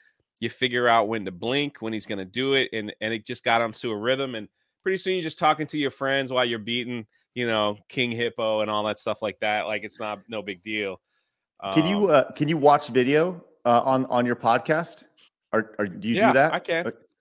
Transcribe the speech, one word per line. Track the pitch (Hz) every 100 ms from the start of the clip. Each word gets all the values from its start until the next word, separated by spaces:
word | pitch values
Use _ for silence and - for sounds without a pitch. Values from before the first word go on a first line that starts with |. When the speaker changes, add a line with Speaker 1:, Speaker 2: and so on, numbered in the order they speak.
| _ _ _ _
Speaker 1:
you | 117
figure | - 127 123 120
out | 113 107
when | 113 95
to |
blink, | 87 113 139 147 -
when | 113
he's | 110 -
gonna | 101
do | 92 117 135
it, | 135 123
and, | 113 107 -
and | 110
it | 113 -
just | 123
got | 120 117
onto | 117 107 123
a | 104
rhythm. | 113 131 135 113
And | 101 _ _ _
pretty | 190 190
soon | 185 185
you're |
just | 160 -
talking | 156 151 151
to | 151
your | 135
friends | - 135 139 131
while | 127 123
you're | 117
beating, | 104 120 120 120 110 _ _ 123
you | 120
know, | 110 104 104 -
King | - 120
Hippo | 113 120 - 110 107
and | 107
all | 107
that | 107 104
stuff | - 107
like | 107 -
that. | 107 104 98
Like, | 107
it's | 101 -
not, | 110 104 95
no | 110
big | 98 92
deal. | 107 107 101 90 _ _ _ _ _ _ 98
Speaker 2:
Can | 98 160
you, | 202 196
Speaker 1:
Um, |
Speaker 2:
uh, | 147 127
can | - 151
you | 165
watch | 143 147 -
video, | 120 123 147 175 170 - _ 120
uh, | 120
on, | 131 131 131
on | 123
your | 123 120
podcast? | 117 120 - 160 170 - - _ _ _ _
Or, | 110 107 -
or | 104
do | 104 104
you | 143
Speaker 1:
Yeah, | 214
Speaker 2:
do |
that? | 135 147
Speaker 1:
I | 165
can. | 170 165 165
Speaker 2:
Uh, | - _ _